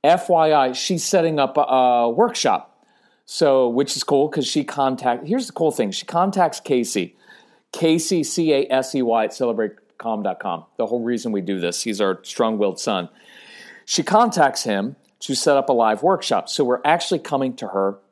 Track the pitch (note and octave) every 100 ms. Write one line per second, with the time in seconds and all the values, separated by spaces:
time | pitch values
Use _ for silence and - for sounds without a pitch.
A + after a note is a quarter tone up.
0 | D3 F3 - E3+ D#3 D3+ C3 B2+ - D3
1 | - F#3+ E3 D3+ C3+ D3 - C3 B2+ A#2+
2 | A#2 A#2+ A#3 - C#3 F#2+ - _ _ _
3 | _ _ - - D#3 C3 B2 A#2+ C#3 -
4 | - C#3 D3+ D3+ B2+ D3+ C#3 - C3+ B2+
5 | B2+ A#2+ D3+ B3 A#3 - D#3+ - G#2+ F#2+
6 | - E3+ F#3+ F#3+ E3 - - B2+ A#2 G#2
7 | E2+ _ _ - _ _ _ - E3 E3
8 | D#3+ F3+ C#3+ - D#3+ C#3 - C3 C3 C#3
9 | A#2+ A2+ G#2+ - B2 A2 G#2+ - _ -
10 | A#2 A2 G2 F2+ G2 E2 - - A2 A#2+
11 | A#2 A#2+ A#2+ G#2 F2+ F#2+ F2 F2 A2+ G2+
12 | G2 F#2 - - A2+ G#2+ G#2 - - G2
13 | E2+ _ - - - - - - - -
14 | - G#3 A#3 F3+ C#3 - A#2 G2 A2 C#3+
15 | _ _ - C3 - C#3 C3+ A#2+ A2 A2
16 | E3 F#3+ - G#2+ - - B2 B2 D3 E3+
17 | - E3 - C#3 C3 B2 G#2 F#2+ G2 G2+
18 | _